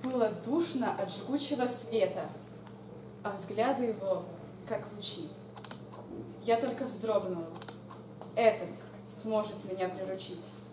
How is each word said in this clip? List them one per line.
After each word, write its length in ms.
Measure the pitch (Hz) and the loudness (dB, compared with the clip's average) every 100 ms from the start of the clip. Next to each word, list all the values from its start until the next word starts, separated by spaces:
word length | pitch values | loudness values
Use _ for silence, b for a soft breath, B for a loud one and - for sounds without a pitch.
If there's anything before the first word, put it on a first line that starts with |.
Было 260 | 254 254 214 175 226 | 2 6 4 4 2
душно 500 | 311 339 262 220 202 | 4 4 2 2 2
от 140 | 190 | -2
жгучего 560 | - - 285 - 262 247 | -4 0 0 2 2 2
света, 640 | - - 226 190 - - - - - - - - - - - | 0 2 4 4 4 -4 -8 -12 -14 -12 -14 -12 -12 -12 -6
а 80 | 208 | -4
взгляды 540 | 196 - 202 247 247 240 | -4 -2 4 4 6 2
его, 380 | 208 190 180 - - - - - | 2 2 2 0 -10 -12 -12 -4
как 180 | 226 - 208 | -4 -2 -6
лучи. 340 | - 185 160 - - - - - - - - - - - | -6 -4 -8 -10 -12 -12 -10 -10 -10 -12 -10 -8 -8 -4
Я 140 | 233 226 | 4 4
только 280 | 247 240 247 | 4 0 -2
вздрогнула. 640 | - 220 202 185 175 165 160 - - - - - - - - | -2 2 4 4 -2 -4 -8 -10 -12 -14 -14 -14 -12 -2 8
Этот 340 | 233 214 - - - - - | 8 8 -4 -6 -10 -12 -12
сможет 460 | - 226 214 208 - - | -6 2 2 2 -4 -6
меня 240 | 185 180 | 0 0
приручить. 560 | 190 190 190 - 175 - - - | 0 -4 -4 -4 -8 -10 -12 -14